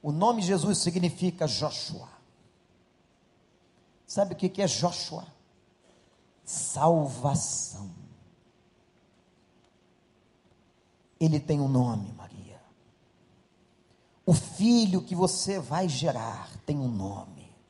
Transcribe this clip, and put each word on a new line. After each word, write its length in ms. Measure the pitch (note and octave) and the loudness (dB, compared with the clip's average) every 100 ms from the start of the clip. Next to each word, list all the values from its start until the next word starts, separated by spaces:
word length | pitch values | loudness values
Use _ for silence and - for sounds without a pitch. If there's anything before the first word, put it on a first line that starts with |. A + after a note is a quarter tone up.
O 100 | D3+ | -2
nome 300 | D3+ G#3+ A#3 | 2 2 2
Jesus 360 | F3+ F#3+ F#3+ F#3+ | 2 2 2 2
significa 680 | F3+ F3 F3 - F3+ E3+ D#3 | 0 2 0 0 -2 0 -2
Joshua. 600 | - D3+ - - - - - _ _ _ _ _ _ _ _ _ _ _ _ _ _ _ _ _ _ - | -2 -4 -6 -10 -12 -14 -20 _ _ _ _ _ _ _ _ _ _ _ _ _ _ _ _ _ _ -6
Sabe 280 | - G3 | -2 -2
o 40 | F3 | 0
que 100 | F#3 | -2
que 140 | F#3+ | 0
é 60 | F#3 | 0
Joshua? 580 | - E3+ - - - - - _ _ _ _ _ _ _ _ _ _ - | 2 0 -2 -8 -10 -12 -20 _ _ _ _ _ _ _ _ _ _ -12
Salvação. 1500 | - - C#3+ D#3+ E3 C#3+ B2 C#3+ - - - - G2 G2 E2 - - - _ _ _ _ _ _ _ _ _ _ _ _ _ _ _ _ _ _ _ _ _ _ _ _ _ _ _ _ _ | -8 -6 2 4 4 2 -2 0 0 -2 -6 -8 -10 -14 -16 -20 -20 -20 _ _ _ _ _ _ _ _ _ _ _ _ _ _ _ _ _ _ _ _ _ _ _ _ _ _ _ _ _
Ele 200 | D#3+ D3+ | 2 2
tem 200 | - D3 | 0 0
um 80 | C#3 | 4
nome, 460 | B2+ A#2+ A2 G2 | 4 2 0 -6
Maria. 480 | - - - F#2 - _ _ _ _ _ _ _ _ _ _ _ _ _ _ _ _ - | -12 -16 -18 -20 -20 _ _ _ _ _ _ _ _ _ _ _ _ _ _ _ _ 2
O 80 | |
filho 680 | D#3+ - - A3 A#3+ G#3+ F#3 | 2 2 2 6 6 6 2
que 140 | - F3 | 0 2
você 440 | F#3 - - G3 | 2 2 -2 -4
vai 300 | B2+ D#3 F#3 | -2 -2 0
gerar 600 | B2+ D#3 B2+ A2+ - - - - | 0 -2 -2 -6 -8 -12 -12 -4
tem 120 | D3 | -2
um 100 | B2+ | -2
nome. 680 | G#2+ F#2+ G2+ - - - - | -2 -4 -8 -14 -18 -20 -20